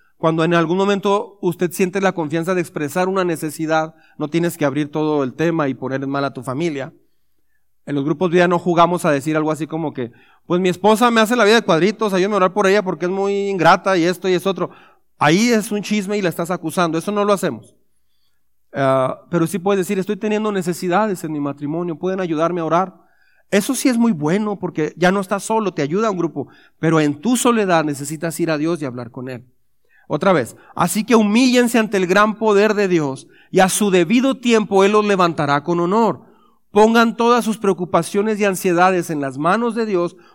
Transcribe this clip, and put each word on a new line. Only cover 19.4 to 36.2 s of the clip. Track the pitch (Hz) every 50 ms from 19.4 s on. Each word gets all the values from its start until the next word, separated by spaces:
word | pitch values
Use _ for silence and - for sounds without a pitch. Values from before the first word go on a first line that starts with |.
| 165
sí | 160 185 165
puedes | 170 196 202 196 180
decir, | - 208 190
"Estoy | 180 - 214
teniendo | 196 220 214 208 208 214 214
necesidades | 202 190 180 180 170 - 180 180 175 196 214 220 185 170 -
en | 156
mi | 156 147
matrimonio, | 143 143 143 143 147 143 156 165 175 175 160 143
¿pueden | 180 185 190 190
ayudarme | 185 170 160 151 165 170 180 175
a | 165
orar?". | 156 156 175 190 185 - _ _ _ _ _ _ _ _ _ _ -
Eso | - 202 196 - 262
sí | - -
es | 277 247
muy | 233 233 233
bueno | 202 147 147 151 175 214 214 214 202
porque | - - 170 - 156 156 - -
ya | 165 175 180
no | 190 202
estás | 190 196 214 196 -
solo, | - 220 220 214 185 -
te | 170 143
ayuda | 139 165 202 226 220
un | 196
grupo, | 175 165 156 - 143 123 - - - - _ _ -
pero | - 160 160 156
en | 151 147 143 147
tu | - 226 254
soledad | 233 - 247 233 220 208 185 175 160 151
necesitas | 151 143 135 143 139 160 147 165 165 156 -
ir | 170 156
a | 160
Dios | 143 151 165 175 151
y | 151
hablar | 131 120 123 120 117
con | - 131 123 131
Él. | 127 117 - _ _ _ _ _ _ _ _ _ _ _ _
Otra | - 139 147 180 196 185
vez, | 151 117 - - - - - -
"Así | - 170 175 - 208 214
que | - 247
humíllense | 226 214 202 208 233 262 254 240 247 240 226 -
ante | 226 214 - 214
el | 190 185
gran | 170 185 202 208 220 208
poder | 208 220 214 202 196 208 220 208
de | 208 202
Dios | 190 180 165 151 135 131 - - _ _ _ _ -
y | - 185
a | 185 185
su | - - 214 202
debido | 185 185 170 160 226 254 240 269 262 -
tiempo | - 240 233 220 208 - 196 190 196
Él | 202 214
los | 214 214
levantará | 208 202 185 180 170 156 165 151 139 143 147 147
con | 175 175 170
honor. | 175 170 196 226 233 202 147 120